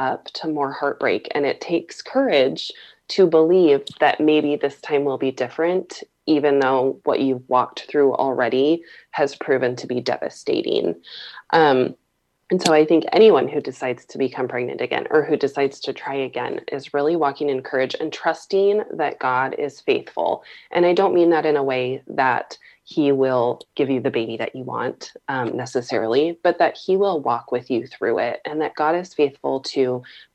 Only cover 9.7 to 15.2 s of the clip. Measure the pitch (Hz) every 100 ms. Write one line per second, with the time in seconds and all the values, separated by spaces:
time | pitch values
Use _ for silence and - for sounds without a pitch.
9.7 | 127 135 123 123 131 - - - - -
10.7 | - - - - - - - - 165 151
11.7 | 127 131 - _ _ _ _ - 185 170
12.7 | 156 156 165 - 185 220 151 127 151 135
13.7 | 127 131 120 - - 131 131 123 123 123
14.7 | - - - - 151